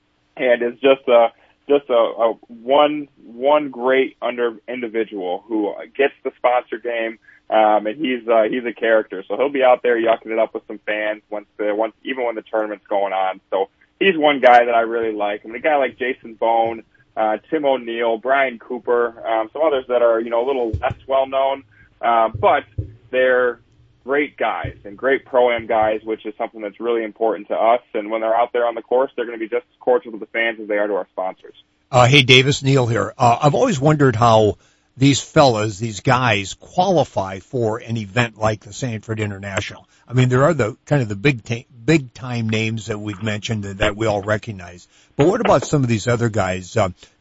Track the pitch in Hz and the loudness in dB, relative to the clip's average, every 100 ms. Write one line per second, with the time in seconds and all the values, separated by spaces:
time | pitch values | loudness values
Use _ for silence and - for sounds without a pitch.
0 | _ _ _ - 127 120 120 117 135 135 | _ _ _ -4 0 0 0 0 2 2
1 | - 117 - - _ _ - 143 - 120 | 4 4 4 -2 _ _ -2 -2 2 0
2 | 113 - 113 101 - 117 117 143 147 151 | 0 0 -2 -2 -14 -16 0 4 4 0
3 | 143 _ - 117 135 151 147 120 123 131 | -10 _ -20 -4 2 2 0 -4 0 2
4 | 131 - 117 123 120 110 - 123 120 110 | 0 -4 -8 -2 -4 -4 -12 -10 -6 -4
5 | 107 104 90 92 - 110 101 - - - | -6 -6 -6 -8 -4 -4 -4 -6 -14 -2
6 | 139 - 131 - 123 123 - 117 120 117 | -2 -2 -12 -2 0 0 -4 -10 -6 -6
7 | 113 113 _ _ _ 110 107 107 107 101 | -6 -8 _ _ _ 2 4 4 0 -4
8 | 123 127 113 113 107 127 120 110 117 110 | -4 -4 0 2 2 0 -6 -4 0 0
9 | 107 92 95 104 135 139 127 123 123 117 | 0 -10 -10 -4 -2 2 2 4 2 0
10 | 113 113 110 113 110 113 - 107 - 107 | 2 0 -2 -2 -2 -4 -12 -12 -6 -4
11 | 107 107 _ 107 101 _ 104 104 113 - | -4 -6 _ -12 -12 _ -2 -2 -4 -6
12 | - 131 120 110 101 110 107 101 _ 101 | -10 -6 -4 -6 -6 -4 -4 -8 _ -4
13 | 98 95 95 95 _ 95 98 _ _ _ | -2 -2 -4 -6 _ -4 -4 _ _ _
14 | 190 165 151 139 123 120 120 117 113 117 | -2 2 2 4 6 6 6 2 0 -2
15 | 113 107 104 107 110 117 156 147 131 104 | -4 -2 -4 -6 -10 -6 -2 0 0 -4
16 | 135 131 120 110 113 117 113 113 - _ | -6 -6 -12 -6 -2 0 0 -4 -14 _
17 | _ - 110 107 - 160 143 131 117 117 | _ -4 -2 -4 -4 -4 0 -2 -4 -4
18 | 117 113 117 139 135 113 - 123 107 120 | -2 -2 0 0 0 -4 -12 -10 0 0
19 | 117 113 - 113 110 139 160 139 127 123 | 0 -4 -4 -2 -2 -2 0 0 0 2
20 | 117 113 117 117 123 135 117 107 - - | 2 2 0 -2 0 -2 -4 -4 -6 -6
21 | - 135 135 135 135 135 - _ _ _ | -4 -2 0 0 -2 -2 -10 _ _ _
22 | 113 117 113 110 202 147 - - - - | 0 2 2 2 2 2 -2 -12 -12 -14
23 | _ 127 127 127 123 120 _ _ _ _ | _ 0 2 2 0 -2 _ _ _ _
24 | 120 139 143 - 113 92 80 - 101 101 | -4 -2 -2 -4 -4 -4 -8 -12 -18 -6
25 | 127 131 - 127 123 117 110 113 110 107 | -2 -2 0 2 2 0 -2 0 0 -2
26 | 110 110 110 104 113 113 104 98 117 117 | -6 -8 -8 -10 -10 -8 -12 -8 -4 -2
27 | 110 - 113 95 104 87 107 120 - 113 | -4 -2 -2 -2 -4 0 2 2 0 -8
28 | 104 113 110 113 120 123 120 113 - 123 | -6 -4 0 0 0 0 -2 -4 -2 0
29 | 135 - 117 117 110 120 - _ - 123 | 0 -4 -8 -8 -6 -6 -8 _ 0 0
30 | 120 107 107 117 113 110 104 104 104 98 | 0 -14 -10 -4 -4 -4 -4 -2 -2 -2
31 | 90 - 92 92 - - _ _ _ 127 | -6 -8 -8 -10 -20 -20 _ _ _ 4
32 | 123 143 123 127 131 139 135 135 120 113 | 6 6 8 6 6 0 2 2 2 0
33 | 98 - 123 117 151 143 269 156 143 151 | -2 2 2 4 2 2 0 2 2 4
34 | 139 107 117 110 107 - _ _ _ - | 4 4 4 6 4 0 _ _ _ 0
35 | 139 135 - 156 143 110 110 95 117 101 | 2 2 0 4 4 4 -2 -6 -10 -6
36 | - 127 127 101 95 - - - 185 170 | 0 2 2 0 -4 -12 -10 -2 0 2
37 | 127 - 95 98 - 131 113 110 117 113 | 0 -4 -6 -8 -8 -4 -2 -4 -6 -8
38 | 104 95 120 107 110 104 104 101 131 110 | -4 -2 -2 -2 -4 -4 -10 -10 -8 -8
39 | - 110 104 98 101 98 - - _ _ | -8 -6 -6 -8 -8 -8 -8 -14 _ _
40 | _ 123 123 127 147 156 107 - - 147 | _ 0 2 2 2 2 -2 -4 -2 -2
41 | 113 101 143 123 - 117 - 123 113 160 | -2 -2 -2 -2 -6 -10 -10 -10 -2 0
42 | 127 - 127 120 110 110 110 110 110 107 | -2 -14 -10 -6 -2 -2 -2 -6 -8 -8
43 | 104 98 110 104 101 110 101 98 104 104 | -8 -6 -6 -6 -6 -6 -6 -4 -4 -2
44 | 110 104 98 107 - 98 87 87 _ _ | -2 -2 -2 -4 -4 -14 -16 -20 _ _
45 | _ - 151 220 196 165 - 151 127 113 | _ 2 2 2 2 2 2 0 0 0
46 | 120 117 117 104 92 92 90 113 95 - | 0 0 0 0 -2 -4 -4 -2 -2 -4
47 | - _ | -20 _